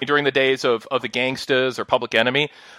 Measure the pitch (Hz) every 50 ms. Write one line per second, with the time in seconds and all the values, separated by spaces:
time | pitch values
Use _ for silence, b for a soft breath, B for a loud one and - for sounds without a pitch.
0 | 135 123 147 147 143 139 131 139 135 131 135 131 - 131 120 110 - - 135 123
1 | 123 120 - 123 127 131 131 131 - - 139 127 131 131 123 - 107 - - 127
2 | 120 117 - 113 113 123 127 139 151 143 B B B B B